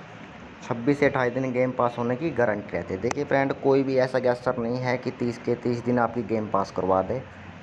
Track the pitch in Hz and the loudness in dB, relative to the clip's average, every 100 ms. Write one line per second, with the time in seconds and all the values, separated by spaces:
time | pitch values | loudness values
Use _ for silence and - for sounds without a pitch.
0 | - - - - - - - 117 123 143 | -18 -16 -16 -16 -18 -12 -6 0 0 4
1 | 139 135 123 123 131 123 127 127 120 123 | 2 2 0 0 0 0 0 2 0 0
2 | 117 123 165 123 117 104 101 87 85 95 | -2 -2 -2 2 2 2 -4 -6 -4 -2
3 | 113 135 143 139 139 139 143 135 135 131 | -2 -2 0 2 2 0 4 4 4 2
4 | 127 131 123 120 127 123 113 123 127 123 | 2 2 2 2 0 0 -2 -2 0 0
5 | 131 127 120 120 - 120 120 120 120 123 | -2 -2 -2 -2 -2 0 0 0 2 2
6 | 117 120 101 110 107 98 98 - 90 95 | 2 0 -2 -2 0 0 0 -2 2 2
7 | 95 123 - - - - | 2 -4 -6 -14 -18 -18